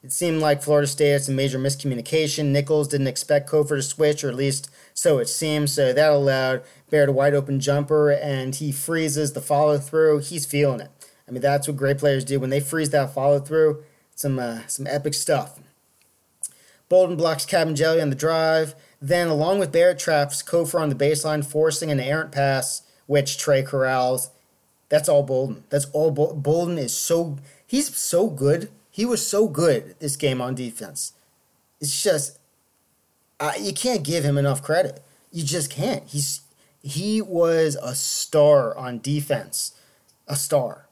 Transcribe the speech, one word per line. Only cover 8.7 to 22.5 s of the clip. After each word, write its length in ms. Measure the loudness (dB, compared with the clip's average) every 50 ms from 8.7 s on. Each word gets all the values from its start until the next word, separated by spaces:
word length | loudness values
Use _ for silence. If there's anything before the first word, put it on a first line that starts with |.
freezes 600 | -6 -6 -6 -4 -2 -2 -2 -2 -2 -2 -2 -4 -4
the 60 | -8
follow 380 | -2 0 2 2 4 2 2 0
through. 400 | -2 -2 0 2 4 4 4 2
He's 280 | 0 -6 -8 -8 -8
feeling 340 | -4 0 2 2 2 0 -2
it. 100 | -8 -14 _ _ -20 -20 _ _ _ -12
I 20 |
mean, 120 | -8 -2
that's 260 | 0 0 0 0 -2 -4
what 80 | -4
great 220 | -2 0 0 0 2
players 260 | 2 2 2 2 -2
do. 160 | -2 -2 -2
When 100 | -2 0
they 100 | -2 -2
freeze 300 | -2 -2 -4 -2 -2 2
that 240 | 2 0 0 0 -4
follow 240 | 0 2 2 2 2
through, 460 | 0 -2 2 4 4 4 2 -2 -10 _ _ _ _ _ _
some, 220 | -6 -4 -2 -2 -2
uh, 280 | -4 -6 -8 -10 -10
some 200 | -10 -10 -8 -6
epic 280 | -4 -4 -4 -4 -4 -4
stuff. 460 | -4 0 0 0 0 -2 -6 -14 -20 -20 _ _ _ _ _ _ _ _ _ _ _ _ _ _ _ -14 -14 _ _ _ _ _ _ _ _
Bolden 260 | 4 4 4 4 0
blocks 300 | 0 0 0 0 -2 -4
Kabengele 560 | 0 0 0 2 0 0 2 2 2 2 2
on 80 | 2 0
the 40 | -2
drive. 600 | -2 0 0 2 2 2 2 2 2 0 -2 -6 -18 _ _ _ _
Then, 280 | -2 0 0 2 2 2
along 300 | 0 0 2 2 2 0
with 140 | 0 0
Barrett, 260 | 4 4 4 4 4 2
traps 440 | 0 2 2 2 2 0 -4 -8
Kofor 380 | -6 0 0 0 0 0 -2 0
on 100 | 0 0
the 40 | 0
baseline, 500 | 2 2 2 2 0 0 -2 -2 -2 -4
forcing 460 | -2 0 2 2 2 2 -2 -2 -2
an 80 | -2 -2
errant 320 | -2 -2 -2 -2 -4 -4
pass, 520 | -2 0 2 2